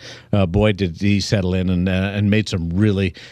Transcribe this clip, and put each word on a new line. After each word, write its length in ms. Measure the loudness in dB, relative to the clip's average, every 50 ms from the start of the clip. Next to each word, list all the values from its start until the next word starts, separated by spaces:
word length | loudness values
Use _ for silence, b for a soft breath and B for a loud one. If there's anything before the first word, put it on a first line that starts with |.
| B B B B B B 0
uh, 140 | 0 0
boy, 240 | 2 2 2 2 2
did 280 | 2 0 -2 -4 -2 -2
he 200 | 0 2 2 2
settle 340 | 0 0 0 0 0 0 0
in 160 | 0 0 0
and, 180 | 0 0 0
uh, 260 | 0 0 0 -2 -2 -2
and 140 | 0 0 2
made 180 | 2 2 0
some 220 | -2 -4 -4 -4 -2
really, 440 | 0 2 2 2 2 2 0 -2 -4 B B B